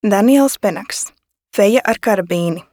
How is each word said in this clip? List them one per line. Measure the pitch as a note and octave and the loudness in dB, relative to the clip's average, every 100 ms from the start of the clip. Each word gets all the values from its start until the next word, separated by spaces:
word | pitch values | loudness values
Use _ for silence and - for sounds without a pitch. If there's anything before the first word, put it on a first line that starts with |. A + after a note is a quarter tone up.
Daniels | G#3+ G3+ A3 C#4 C#4 - | 0 2 4 4 2 0
Penaks. | G#3 E3 G3+ - - _ _ _ _ | -6 -6 -10 -12 -12 _ _ _ _
Feja | - G3+ A#3+ | 0 2 2
ar | - A3+ | 0 -2
karabīni. | - G#3 F3 F3 E3+ E3 - | -2 -2 -2 -4 -4 -6 -12